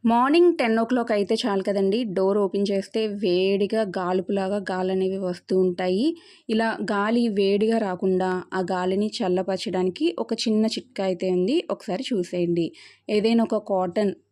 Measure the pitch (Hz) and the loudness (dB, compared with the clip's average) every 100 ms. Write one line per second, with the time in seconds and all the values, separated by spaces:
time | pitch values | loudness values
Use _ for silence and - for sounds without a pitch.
0 | 226 233 262 330 349 339 233 226 226 254 | 2 2 4 6 6 4 0 2 0 0
1 | 233 214 202 226 240 196 190 202 196 220 | 0 0 0 -2 0 -2 0 0 2 0
2 | 233 185 190 208 196 196 202 196 196 226 | -2 0 2 2 0 0 0 -2 -2 -4
3 | 220 202 196 180 190 196 202 220 214 185 | -4 -2 0 2 2 2 0 0 -2 -2
4 | 180 185 175 196 190 208 185 185 185 190 | -2 -2 0 -2 0 -4 -4 -4 -2 0
5 | 185 190 185 180 - 190 185 175 185 185 | -2 -2 -4 -6 0 2 2 0 -2 0
6 | 294 330 - - - 220 226 - 202 202 | 0 -2 -14 -18 -4 0 0 -2 -2 0
7 | 208 233 233 202 196 202 220 226 202 180 | 2 2 2 2 2 2 2 2 -2 -2
8 | 190 185 185 185 - 185 180 185 185 190 | 0 0 0 -2 -4 -6 -2 -2 0 0
9 | 214 - 196 180 185 190 - 185 185 175 | -2 -2 0 0 -2 -4 -4 -2 -2 0
10 | 320 - 226 226 233 214 220 220 - - | -4 -2 -6 -4 0 2 0 -2 -8 -4
11 | 190 180 185 180 185 320 - 202 - 190 | -2 -2 0 0 2 0 -2 -8 -4 -6
12 | 262 214 175 180 175 175 165 - - - | -2 -2 -2 -2 0 0 -2 -6 -20 -18
13 | - 208 214 233 220 214 208 190 185 175 | -2 0 2 2 2 -2 0 0 0 0
14 | 202 - _ | 0 -2 _